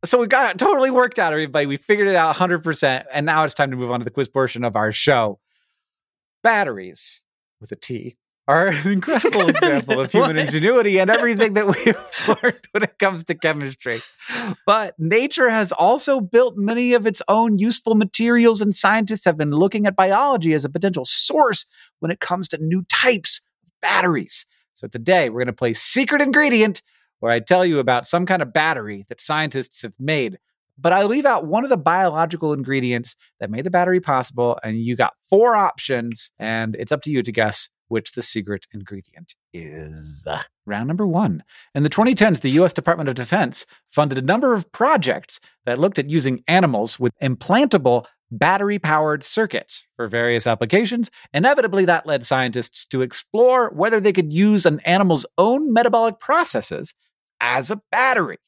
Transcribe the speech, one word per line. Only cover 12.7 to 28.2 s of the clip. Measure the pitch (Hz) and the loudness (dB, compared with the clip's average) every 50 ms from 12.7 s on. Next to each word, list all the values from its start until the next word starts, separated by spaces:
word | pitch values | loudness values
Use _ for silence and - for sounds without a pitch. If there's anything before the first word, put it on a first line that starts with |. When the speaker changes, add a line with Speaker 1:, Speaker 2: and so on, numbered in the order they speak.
Speaker 1:
when | _ 214 | _ -4
it | 214 - _ _ | -4 -4 _ _
comes | 202 190 190 165 165 | -2 -2 -2 -4 -8
to | - 165 | -8 -8
chemistry. | 156 - 160 156 147 143 135 131 _ - 127 117 117 - - _ _ - - 240 240 240 214 180 _ _ | -2 -2 -2 -2 -2 -6 -10 -12 _ -8 -8 -8 -8 -10 -16 _ _ -14 -10 -10 -8 -8 -8 -10 _ _
But | - 202 220 214 180 - - | 2 2 2 0 -4 -8 -6
nature | 160 165 196 226 262 285 - 339 262 240 | -4 0 0 0 0 0 0 0 0 2
has | 220 220 208 175 | 2 0 0 -2
also | 180 - 165 196 240 269 - 294 277 262 | 0 2 2 2 2 2 2 0 0 0
built | 208 175 - 233 254 247 175 | -2 2 4 4 4 4 0
many | 202 196 208 233 233 247 247 247 | -4 -4 -2 0 0 0 2 2
of | 240 208 | 2 2
its | 220 190 - - - | 0 -4 -4 0 0
own | 196 220 226 233 208 190 | 2 2 4 2 2 2
useful | 202 233 233 - - 226 220 | 2 0 0 -2 0 2 2
materials, | 214 214 190 - - 226 233 240 240 233 233 226 202 | 2 2 2 0 -2 2 2 4 6 6 6 4 4
and | 214 208 190 | 0 -2 -2
scientists | - - 196 208 226 214 196 220 196 - | 0 2 2 2 2 0 -2 -4 0 0
have | 180 165 | 0 0
been | 151 151 147 | 2 -2 0
looking | 143 151 185 196 - 214 208 | 2 2 2 2 2 0 -2
at | 202 190 | 0 2
biology | - 190 190 196 220 277 285 269 220 160 165 156 | 2 2 4 4 2 2 2 2 2 2 2 0
as | 151 131 | 0 -2
a | 139 | -4
potential | 139 175 175 196 180 151 127 | -6 -2 -2 -2 -2 -2 -4
source | - - - - - - 311 294 240 202 - - _ _ _ - _ _ _ | -4 -2 -2 -2 0 2 4 4 4 2 -2 -6 _ _ _ -20 _ _ _
when | - 160 | -6 -6
it | 180 - | -6 -6
comes | - - 180 185 185 - | -4 -6 -4 -4 -4 -6
to | - 151 | -6 -6
new | 156 160 175 190 175 _ | -2 -2 -2 -2 -2 _
types | - - - 254 247 196 156 - - - _ _ _ _ _ | -2 0 2 2 0 0 -2 -4 -4 -4 _ _ _ _ _
of | _ _ _ | _ _ _
batteries. | - 170 202 190 180 175 165 127 90 - - - - _ _ _ _ _ _ | -4 0 0 2 2 2 0 -2 -4 -6 -8 -8 -8 _ _ _ _ _ _
So | - - 107 | -16 -16 -12
today, | - 120 113 143 185 180 151 120 | -12 -6 0 2 2 4 2 0
we're | 110 123 | -2 -4
gonna | 127 123 | -4 -4
play | 113 _ 127 120 113 | -4 _ -4 -4 -2
Secret | - - - - 247 269 214 294 285 | -2 -4 -2 0 0 0 0 0 0
Ingredient | 294 269 247 294 302 285 240 220 214 208 180 - _ _ _ _ _ _ _ _ | 0 2 2 2 2 4 2 2 2 2 0 -6 _ _ _ _ _ _ _ _
where | - 117 | -2 0
I | 117 117 | 0 0
tell | 113 - 180 185 185 | 2 2 2 2 4
you | 180 160 143 | 2 0 0
about | 131 131 123 123 127 | 2 2 0 0 0
some | - - 175 | -2 -2 -2